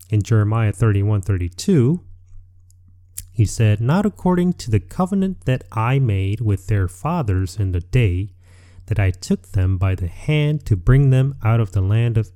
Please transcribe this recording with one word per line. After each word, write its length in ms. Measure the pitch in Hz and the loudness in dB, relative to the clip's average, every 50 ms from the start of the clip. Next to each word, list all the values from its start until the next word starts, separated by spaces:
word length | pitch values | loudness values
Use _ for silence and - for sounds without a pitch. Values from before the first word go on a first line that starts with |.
| - - | -10 -2
In 140 | - 107 98 | -2 -2 0
Jeremiah 500 | - 117 110 104 104 110 113 113 107 98 | 2 2 2 2 2 0 0 0 -2 0
thirty-one 500 | - 117 110 101 98 98 104 107 101 92 | 0 0 2 2 2 0 0 0 -2 0
thirty-two, 840 | - 101 92 87 85 - - - - 196 151 117 127 160 175 - - - - - - - - - - _ - - - - - - - - - - _ - - - - | -2 -2 -2 -2 -6 -8 -6 0 2 2 4 4 2 0 -2 -4 -12 -20 -20 -20 -20 -20 -20 -20 -20 _ -20 -20 -20 -20 -20 -20 -20 -20 -20 -20 _ -18 -18 -18 -12
he 160 | - - 110 | 0 0 0
said, 340 | - - - 113 107 104 104 | 0 2 2 2 2 4 2
"Not 240 | 113 120 151 190 202 | 2 0 0 2 0
according 500 | 214 - - - 185 180 180 180 180 175 | 0 -2 -2 0 0 2 2 2 0 0
to 160 | - - 123 | -2 -4 -2
the 100 | 107 104 | -2 -2
covenant 600 | - - - - 185 175 202 196 190 190 185 - - | -2 -4 -4 -4 -2 -2 0 -2 -2 -2 -4 -6 -2
that 180 | - 127 131 - - - | -2 -2 -2 -4 -8 -4
I 260 | 113 110 120 131 139 | -2 0 0 2 2
made 420 | 135 117 101 95 95 95 101 104 | 2 0 0 0 0 -2 -2 -2
with 260 | 120 107 98 95 - | 0 0 0 -2 -2
their 220 | - 110 98 95 87 | -2 0 0 0 -2
fathers 720 | - - - 147 170 180 143 104 95 92 95 87 - - | -4 -6 -6 -4 -2 -2 -2 0 0 -2 -2 -4 -4 -4
in 140 | 101 95 90 | -4 -2 -2
the 80 | 90 | -4
day 540 | 87 - - 127 120 98 87 90 101 104 - - _ - - - - - - - - | -6 -2 0 0 2 2 0 -2 -6 -8 -10 -20 _ -20 -20 -20 -20 -20 -20 -20 -8
that 120 | - 110 - | -6 -2 0
I 120 | 101 95 | 0 0
took 420 | 90 - - - 196 202 - - - | -2 -4 -4 -4 -4 -4 -4 -6 -2
them 260 | 98 92 92 95 92 | 0 0 0 0 0
by 160 | 98 95 95 | 0 -2 -2
the 140 | 90 92 85 | -2 -4 -8
hand 580 | - - - - 151 151 147 147 151 147 - | -8 -8 -4 -2 0 0 2 0 -2 -4 -2
to 100 | - 107 | -2 -2
bring 340 | 90 85 - 127 135 143 139 | 0 4 4 4 4 6 4
them 260 | 131 131 131 139 139 - - | 4 4 2 0 -2 -4 0
out 180 | 110 113 117 | 0 2 2
of 120 | 113 95 - | 0 0 -2
the 80 | 98 | -2
land 380 | 92 95 104 113 117 120 113 113 | 0 0 0 0 0 0 0 -2
of 140 | 110 - - | -2 -4 -8